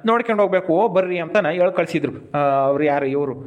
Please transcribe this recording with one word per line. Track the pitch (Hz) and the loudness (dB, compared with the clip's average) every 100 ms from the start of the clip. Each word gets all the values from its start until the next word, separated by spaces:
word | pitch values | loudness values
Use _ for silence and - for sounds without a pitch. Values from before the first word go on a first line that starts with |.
| 220 | 0
ನೋಡ್ಕೊಂಡು | 233 240 214 | 0 0 0
ಹೋಗ್ಬೇಕು. | 196 185 180 165 220 | 2 0 0 0 2
ಬರ್ರಿ | 180 185 180 | 0 0 -2
ಅಂತಾನ | 165 214 160 | -2 0 0
ಹೇಳ್ | 175 180 | 2 2
ಕಳ್ಸಿದ್ರು. | 180 165 160 143 - - | 2 -2 -2 -4 -6 -6
ಆ, | 147 143 139 | -2 2 2
ಅವ್ರು | 139 143 | 2 2
ಯಾರು | 151 143 139 | 0 0 0
ಇವ್ರು | 139 143 127 | -2 -4 -6